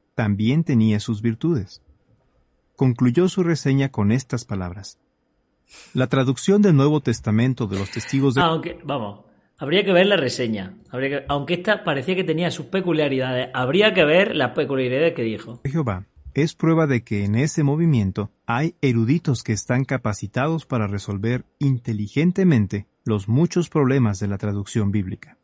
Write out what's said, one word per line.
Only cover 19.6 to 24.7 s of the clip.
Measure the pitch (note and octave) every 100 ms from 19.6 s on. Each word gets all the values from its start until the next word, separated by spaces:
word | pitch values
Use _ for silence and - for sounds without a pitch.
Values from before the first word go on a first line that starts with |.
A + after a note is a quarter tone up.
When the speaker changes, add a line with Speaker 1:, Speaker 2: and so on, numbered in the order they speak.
| - B2 C3
Speaker 1:
capacitados | B2+ A2 G#2 G2+ B2 D3 E3 -
para | B2 G#2
resolver | G2+ - G2+ A2 B2 - _
inteligentemente | C#3 B2 A#2+ G#2 G#2 C#3+ F3 F3+ F#3 B2+ G2 G2+ - _ -
los | G#2+ G2
muchos | B2 E3+ F3+ E3
problemas | D#3 B2+ C3+ A2+ F#2+
de | G2+
la | G2
traducción | G#2 G2+ G2